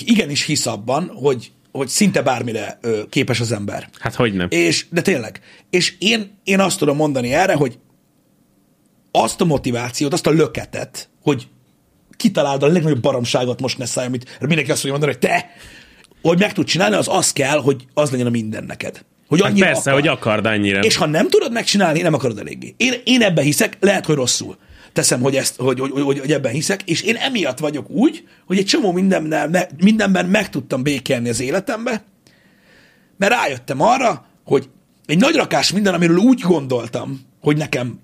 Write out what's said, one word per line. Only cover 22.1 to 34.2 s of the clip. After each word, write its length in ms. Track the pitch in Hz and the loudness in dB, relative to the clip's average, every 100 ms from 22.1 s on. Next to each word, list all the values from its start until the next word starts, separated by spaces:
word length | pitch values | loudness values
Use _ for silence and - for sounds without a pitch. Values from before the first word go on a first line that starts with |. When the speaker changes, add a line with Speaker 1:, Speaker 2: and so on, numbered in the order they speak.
| 147 | 0
Speaker 1:
akarod 240 | 127 101 | -2 -4
eléggé. 360 | 73 64 - - | -10 -12 -14 -2
Én, 160 | 240 247 - | -2 -2 0
én 180 | 254 | 2
ebben 220 | 214 165 147 | 4 2 2
hiszek, 320 | 147 214 - | 2 0 2
lehet, 240 | 196 190 - | 2 2 0
hogy 80 | 147 | 0
rosszul 420 | 123 - 101 - _ - - | 0 -2 -4 -14 _ -20 -8
teszem, 280 | - 147 139 | -2 0 0
hogy 160 | 135 135 | 0 0
ezt, 200 | 123 - | -2 -2
hogy, 240 | 127 127 | -2 0
hogy, 100 | 135 | -2
hogy, 280 | 135 143 143 | -2 0 0
hogy 120 | 143 | 0
ebben 200 | 147 131 | -2 0
hiszek, 280 | 131 - 196 - | -4 -4 -4 -2
és 180 | 160 | -4
én 120 | - 233 | -2 -2
emiatt 420 | 269 247 147 120 | -2 -2 -4 -4
vagyok 320 | 151 147 127 | -4 -6 -6
úgy, 340 | 165 277 - - _ - | 0 0 0 -18 _ -4
hogy 120 | 190 | -2
egy 60 | 196 | 0
csomó 280 | 320 214 | 0 0
mindennel 560 | 175 190 175 156 156 151 | 2 2 0 0 -2 0
me-, 200 | 175 180 143 | 0 -2 2
mindenben 440 | 190 220 196 185 180 | 4 4 2 2 2
meg 240 | 202 196 | 0 0
tudtam 320 | 151 123 131 | -6 -6 -4
békélni 460 | 135 143 - 127 120 | -2 -2 -2 -2 -2
az 120 | 117 | -2
életembe, 640 | 131 147 147 226 233 220 - _ _ _ _ _ _ - _ _ _ - | -2 -4 -4 -6 -4 -6 -8 _ _ _ _ _ _ -20 _ _ _ -2
mert 140 | 196 | 0
rájöttem 480 | 233 - 135 - 131 | 2 0 -4 -6 0
arra, 440 | 185 254 240 156 | 2 4 2 -2